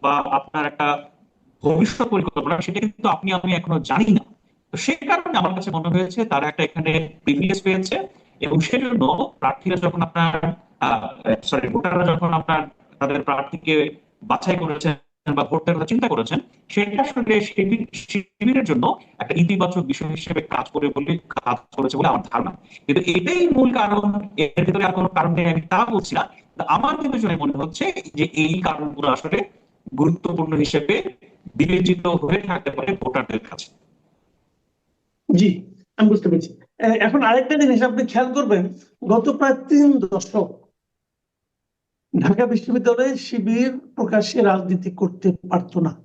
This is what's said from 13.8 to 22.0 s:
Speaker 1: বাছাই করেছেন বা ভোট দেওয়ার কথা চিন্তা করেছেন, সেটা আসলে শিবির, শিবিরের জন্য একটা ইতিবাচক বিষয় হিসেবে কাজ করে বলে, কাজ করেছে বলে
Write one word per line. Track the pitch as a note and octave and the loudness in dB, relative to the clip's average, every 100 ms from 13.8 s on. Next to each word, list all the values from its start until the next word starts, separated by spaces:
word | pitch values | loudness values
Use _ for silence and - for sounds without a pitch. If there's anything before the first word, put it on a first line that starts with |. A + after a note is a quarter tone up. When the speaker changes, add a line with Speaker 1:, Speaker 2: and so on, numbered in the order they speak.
| D3+ - _ _ G#3+ | 2 -4 _ _ -4
Speaker 1:
বাছাই | - F#3+ F3 | -2 0 -2
করেছেন | D#3+ D3 E3 D3 _ _ - C#3 | -2 -2 -2 -2 _ _ -4 -2
বা | D#3 | 0
ভোট | E3 | -2
দেওয়ার | E3+ E3+ | 0 -2
কথা | D#3 | 0
চিন্তা | A#3 - | 0 0
করেছেন, | C3 A2+ F3+ - _ _ | 0 -2 -4 -6 _ _
সেটা | - G3+ G#3 | -2 0 0
আসলে | C#4 C4 A3+ G#3+ G#3 | -2 -2 2 2 2
শিবির, | - G3 A3+ A#3 - - | -2 0 0 -4 -10 -6
শিবিরের | G#3 F#3 _ G#3+ C4 G3 | -8 -8 _ 2 2 2
জন্য | C3+ A3 - - _ | 2 2 -2 -10 _
একটা | - D#3+ | -4 2
ইতিবাচক | E3+ G3 F3+ F3+ C3+ | 2 4 2 0 -2
বিষয় | C#3 D#3 D#3+ | -4 -4 -6
হিসেবে | - D#3+ - | -4 -4 -4
কাজ | - - | -6 -4
করে | D3+ C#3+ | -2 -2
বলে, | C#3 C#3+ E3+ _ - | -2 -2 -4 _ -6
কাজ | - A#2+ _ - | -4 -6 _ -4
করেছে | C3+ | -2
বলে | C#3 | 0